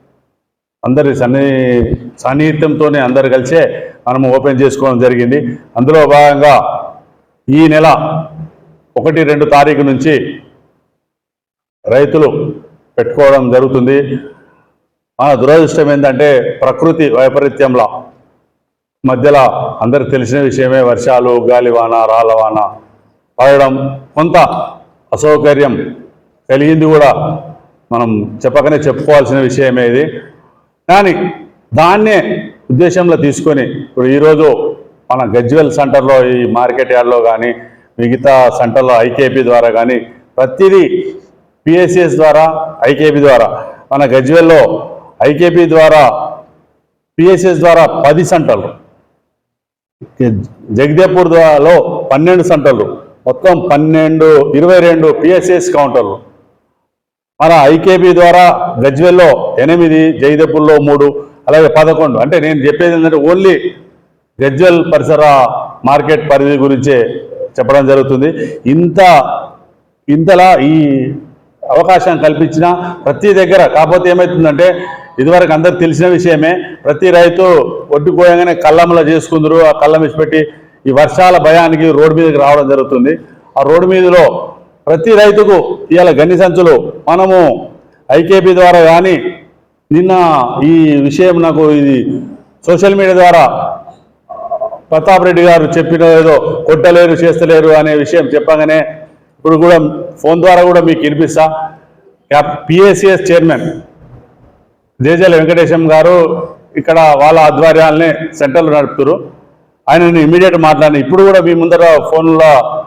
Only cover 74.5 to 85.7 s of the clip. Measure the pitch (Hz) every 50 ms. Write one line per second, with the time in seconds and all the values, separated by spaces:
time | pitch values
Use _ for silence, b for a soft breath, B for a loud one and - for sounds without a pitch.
74.5 | 147 139 175 185 175 180 180 B B B B B B - 131 151 175 180 180 147
75.5 | 156 156 165 - - 180 175 165 151 135 175 185 180 160 - 175 160 147 156 160
76.5 | 180 180 - - - - - 135 147 147 190 185 175 170 175 170 170 180 185 185
77.5 | 175 151 151 170 165 - - - 147 147 147 180 - 170 175 175 175 175 175 180
78.5 | 170 170 - 156 156 165 170 170 170 170 156 147 165 156 156 - 165 160 151 156
79.5 | 160 165 165 156 147 - - 151 156 160 160 143 - 156 156 151 156 156 151 151
80.5 | B B B B B B B 135 131 135 151 139 - - 185 185 180 170 147 156
81.5 | 160 170 170 165 160 151 160 160 151 143 151 160 156 160 165 160 147 139 139 139
82.5 | 147 147 143 135 139 135 131 131 135 127 123 139 160 165 - b b b b b
83.5 | b 135 139 139 156 170 185 180 185 185 185 180 175 180 160 123 95 - - -
84.5 | - - _ _ _ _ - 143 156 160 - 226 220 202 214 208 202 208 208 196
85.5 | 196 170 131 -